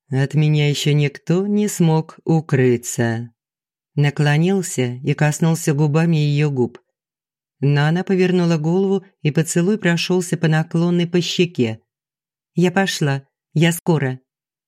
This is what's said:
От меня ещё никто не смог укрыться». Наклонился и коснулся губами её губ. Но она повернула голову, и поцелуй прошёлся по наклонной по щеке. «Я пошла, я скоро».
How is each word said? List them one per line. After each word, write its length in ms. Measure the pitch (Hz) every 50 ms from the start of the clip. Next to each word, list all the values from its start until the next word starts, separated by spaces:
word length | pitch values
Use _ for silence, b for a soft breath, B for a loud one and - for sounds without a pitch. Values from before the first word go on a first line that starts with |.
| _ -
От 240 | 131 131 139 139 -
меня 340 | 156 151 151 156 147 147 147
ещё 240 | 143 - - 147 143
никто 540 | 147 147 143 - - - - 165 185 196
не 220 | 208 208 208 208 202
смог 500 | - - 175 160 160 160 156 - - - -
укрыться». 1040 | - 165 160 151 - 143 135 127 127 120 120 120 - - - 117 117 113 113 117 117 _ _ _ _ _ _ _ _ _ _ _ _ -
Наклонился 1040 | 147 143 143 143 - 147 147 147 151 165 185 196 196 175 - - - 127 123 123 127 143
и 100 | 147 143
коснулся 640 | - 156 147 147 - 170 160 165 156 - 165 147
губами 420 | 139 156 147 143 160 165 170 165
её 340 | 151 151 147 143 147 151 151
губ. 280 | 139 127 120 117 - - _ _ _ _ _ _ _ _ _ _ _ _ _ _ _ -
Но 260 | 143 143 143 143 147
она 180 | 156 165 180 185
повернула 520 | - 196 180 185 180 185 180 175 170 170
голову, 480 | 156 151 160 175 190 196 190 196 196 190 B B B
и 100 | - 151
поцелуй 480 | 139 170 160 - - 170 170 185 214 208
прошёлся 580 | - 170 170 165 - - 180 185 175 - 170
по 120 | 165 - 160
наклонной 580 | 160 156 160 165 - 165 170 175 175 175 170
по 140 | 170 - 180
щеке. 600 | 175 - - - 180 170 175 - 120 113 110 - _ _ _ _ _ _ _ _ _ _ _ _ _ _ -
«Я 180 | 170 175 180 175
пошла, 560 | 196 196 175 - - 156 143 139 139 - _ _ _ _ _ -
я 200 | 156 165 170 170
скоро». 480 | 170 - - 165 147 139 131 131 127 _ _ _ _ _ _ _ _ _